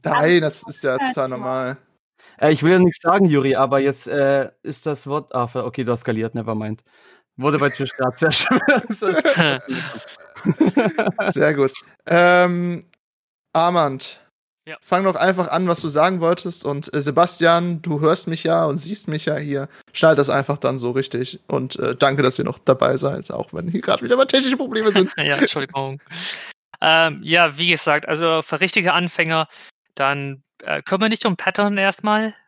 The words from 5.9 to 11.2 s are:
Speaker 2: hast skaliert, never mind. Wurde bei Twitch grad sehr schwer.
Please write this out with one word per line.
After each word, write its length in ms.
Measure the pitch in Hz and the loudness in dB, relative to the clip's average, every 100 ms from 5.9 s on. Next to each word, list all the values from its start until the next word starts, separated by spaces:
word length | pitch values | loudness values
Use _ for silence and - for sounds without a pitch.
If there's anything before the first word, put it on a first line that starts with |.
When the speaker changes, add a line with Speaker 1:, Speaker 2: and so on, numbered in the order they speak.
Speaker 2:
hast 80 | 117 | -2
skaliert, 340 | - 110 110 | -2 -4 -4
never 200 | 120 110 | -6 -6
mind. 280 | 107 107 110 _ _ _ _ _ - | -6 -6 -10 _ _ _ _ _ -4
Wurde 220 | 139 147 | -2 0
bei 120 | 143 | 0
Twitch 220 | - 135 - | -2 -8 -4
grad 220 | 127 123 | -4 0
sehr 120 | 160 | 0
schwer. 1300 | - - 254 - 269 - 214 196 311 311 269 160 131 135 127 156 113 - - - - - - 254 - 220 - 208 - | 2 2 0 2 0 -2 -4 -2 0 2 2 2 0 -6 -8 -8 -14 -18 -20 -20 -6 -4 2 2 2 0 0 -2 -2